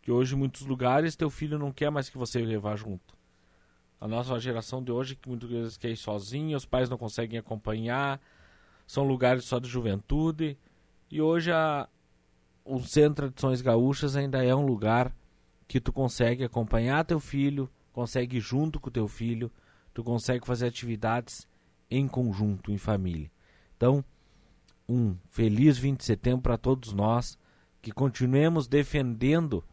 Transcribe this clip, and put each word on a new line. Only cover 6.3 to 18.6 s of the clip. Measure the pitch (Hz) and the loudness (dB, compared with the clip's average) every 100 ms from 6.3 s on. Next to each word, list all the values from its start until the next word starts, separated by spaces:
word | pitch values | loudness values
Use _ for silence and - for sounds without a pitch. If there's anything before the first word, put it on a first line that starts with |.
| 131 156 147 | -6 -4 -4
os | - | -2
pais | 127 127 | 0 0
não | 120 | -2
conseguem | 117 - 117 113 | -6 -6 -6 -6
acompanhar, | 110 110 110 110 113 123 139 139 _ _ - _ _ _ | -8 -8 -6 -4 -4 -2 -2 -4 _ _ -20 _ _ _
são | _ - 139 | _ -2 0
lugares | 131 127 131 | 4 4 2
só | 120 127 | 0 -4
de | 123 | -2
juventude. | 123 113 98 - 147 160 156 160 139 _ _ _ _ _ | -4 0 -2 0 0 2 0 -4 -4 _ _ _ _ _
E | 151 | 0
hoje | 156 170 165 | 2 4 2
a, | 165 156 147 - _ _ _ _ _ _ _ | 2 2 0 -4 _ _ _ _ _ _ _
o | - 135 | -6 -6
Centro | 123 - 151 147 139 | 0 6 6 4 -4
de | |
Tradições | 131 135 127 | -2 0 0
Gaúchas | 127 117 127 135 147 139 | 4 4 4 2 0 -2
ainda | 139 131 | 0 2
é | 127 | 4
um | 131 143 | 4 2
lugar | 113 104 117 123 - _ _ _ _ _ | 2 2 4 2 -4 _ _ _ _ _
que | 131 | -2
tu | - | 0
consegue | - 131 - 117 127 | 0 -2 2 2 2
acompanhar | 127 - 110 113 117 143 | -2 -2 0 2 2 0
teu | 160 165 | 2 -2
filho, | - 139 139 143 127 _ _ | -2 0 0 0 -6 _ _
consegue | - 120 131 123 127 | -6 -2 -2 0 -2
ir | |
junto | 104 127 | 0 0